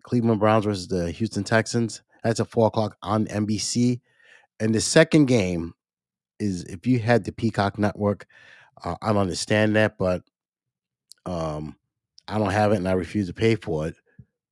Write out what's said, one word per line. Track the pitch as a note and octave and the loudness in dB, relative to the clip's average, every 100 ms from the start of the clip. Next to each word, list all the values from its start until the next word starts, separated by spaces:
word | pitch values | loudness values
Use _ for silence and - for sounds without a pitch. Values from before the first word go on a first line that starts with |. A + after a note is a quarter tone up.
Cleveland | - B2 A#2 A2 | -4 0 2 2
Browns | G#2+ A2 G#2 | 4 2 2
versus | G2 F2+ | -2 -4
the | F#2 E2+ | -2 -2
Houston | E2 A2 G2+ | -4 -4 -4
Texans. | F#2+ A2+ A2 A#2+ A#2 - - _ | 0 0 0 -2 -4 -6 -18 _
That's | A#2 A2+ | -4 -2
at | A2 | -2
four | - A2 | 2 2
o'clock | - G#2+ - | 2 -2 -4
on | - G#2+ G#2+ | -2 -2 0
N | G#2 G#2 | -2 -2
B | G#2 | -4
C. | - A#2+ B2 B2 - _ _ - _ - | -4 0 0 0 -6 _ _ -20 _ -6
And | A2 | -2
the | A2 | 0
second | - D#3+ D#3+ D#3+ C#3 | 2 4 4 4 4
game | B2 F#2 F2 E2 - _ _ _ _ _ - | 4 2 -2 -6 -12 _ _ _ _ _ -6
is, | G#2 F2+ | -4 -4
if | - F#2+ B2 | -8 -6 0
you | B2+ | 0
had | G#2+ A#2 | 2 2
the | F#2 | 0
Peacock | - A2+ - G2+ - | -4 -4 0 -2 0
Network, | G#2 - G2+ G2+ - - - - _ _ | -2 0 -2 -2 -8 -20 -20 -20 _ _
uh, | - E2+ | -8 -6
I | - | -2
don't | G#2 | 0
understand | F#2+ D#2+ - G#2+ G#2+ G#2+ | 0 -4 0 2 4 4
that, | G#2+ - | 2 0
but, | F#2 F2+ - _ _ _ _ _ _ _ _ - - | -2 -2 -6 _ _ _ _ _ _ _ _ -18 -10
um, | F2 D#2+ D2+ D2+ - _ _ _ _ - | -6 -6 -6 -10 -14 _ _ _ _ -8
I | G#2 | -2
don't | G#2 | 0
have | G2+ G#2+ | 2 2
it | G#2+ | 2
and | F#2 | 0
I | |
refuse | F#2 E2+ G#2 F#2 | -2 -2 -4 -4
to | |
pay | F2 A2+ A2 | -2 0 0
for | - D#2 D#2+ | -2 -4 -4
it, | D2+ _ - - _ _ | -8 _ -20 -20 _ _